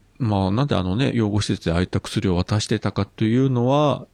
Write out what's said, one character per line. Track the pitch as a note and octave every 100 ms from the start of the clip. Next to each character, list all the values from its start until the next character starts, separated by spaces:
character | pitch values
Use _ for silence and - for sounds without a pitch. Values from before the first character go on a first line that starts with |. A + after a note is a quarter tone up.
| _ -
ま | A2+ G2+ F#2+
あ、 |
な | G#2
ん | C#3+
で | G2
あ |
の | F#2 G2
ね、 | C3+
養 | A#2+ G#2+
護 | G#2
施 | -
設 | G2 -
で |
あ | E2+
あ |
い |
っ | F2+
た | -
薬 | - - F#2+
を | F2
渡 | F2+ G#2
し | -
て | A2
た | G#2
か | G2 G2
と | - A2
い | A#2+
う | C3+
の | B2 A#2+
は、 | C#3+ D3+ - -